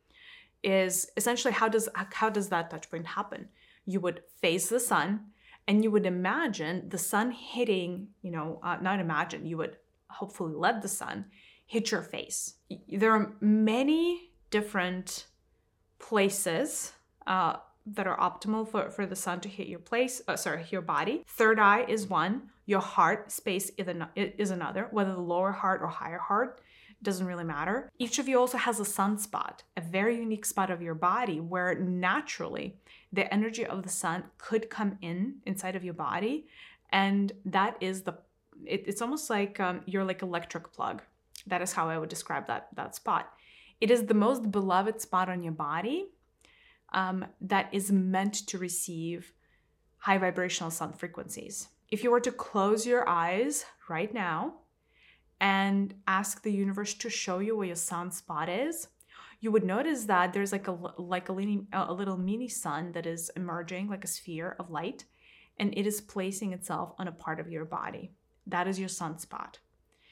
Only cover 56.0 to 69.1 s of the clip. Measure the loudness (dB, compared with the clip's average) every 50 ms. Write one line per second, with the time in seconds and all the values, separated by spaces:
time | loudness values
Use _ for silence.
56 | -2 0 2 2 2 -2 -6 -4 -2 -2 0 2 0 0 0 -2 -4 -4 -6 -6
57 | -6 -6 -4 -4 -2 -2 -2 0 0 0 0 0 0 -2 -2 -4 -4 -2 -2 -4
58 | -4 -4 -6 -8 -8 -6 -4 -2 -2 -2 0 -2 -2 -2 -2 -6 -8 -12 _ _
59 | -20 _ -20 -20 -20 -20 -18 _ -4 4 4 4 4 4 0 0 2 0 0 -2
60 | 0 2 4 4 4 4 2 0 0 0 -2 -2 -2 -4 -6 -6 -6 -10 -10 -10
61 | -6 -4 -4 -4 -2 -4 -4 -2 -2 0 -2 -2 -4 -4 -2 -2 -2 -2 -2 -4
62 | -2 -2 -2 -2 0 -2 -2 -2 -4 -6 -6 -6 -4 -4 -4 -4 -4 -4 -6 -6
63 | -4 -4 -4 -6 -6 -8 -6 -6 -6 -4 -4 -6 -6 -6 -6 -6 -4 -4 -6 -6
64 | -6 -6 -8 -8 -8 -8 -8 -6 -6 -6 -6 -8 -10 -8 -6 -6 -6 -6 -8 -10
65 | -14 _ _ _ _ -20 -20 -20 -20 _ _ _ -2 -2 0 0 0 0 0 -2
66 | -6 -8 -6 -4 -4 -2 -4 -4 -4 -6 -6 -6 -6 -6 -4 -4 -4 -6 -6 -8
67 | -8 -8 -8 -8 -6 -6 -6 -6 -6 -8 -8 -8 -8 -6 -6 -6 -6 -6 -8 -10
68 | -12 -14 -18 _ _ _ _ _ _ -4 -2 0 0 0 0 -2 -4 -6 -4 -6
69 | -6 -6